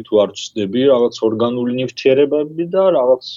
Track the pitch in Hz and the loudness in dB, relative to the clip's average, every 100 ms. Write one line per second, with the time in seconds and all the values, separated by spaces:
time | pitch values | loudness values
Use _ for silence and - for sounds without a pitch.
0 | 113 107 98 - - 110 98 117 139 123 | 0 0 0 -4 -10 -6 -4 0 2 2
1 | 120 - 113 110 120 123 120 127 127 - | 0 0 -2 0 -2 -2 -4 -4 -6 -2
2 | 135 135 139 147 151 160 170 185 190 156 | 2 2 2 0 -4 -6 -4 0 2 2
3 | 123 127 - | 2 0 -2